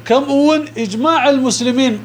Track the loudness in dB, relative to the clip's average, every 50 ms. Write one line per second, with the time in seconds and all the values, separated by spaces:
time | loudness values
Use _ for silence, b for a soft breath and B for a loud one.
0 | 0 2 0 0 2 0 0 2 4 4 2 2 -2 -6 -8 -8 -6 -6 -4 -2
1 | 0 0 0 2 2 2 2 2 0 -2 -2 -2 -2 -2 0 0 0 0 -2 -4
2 | -10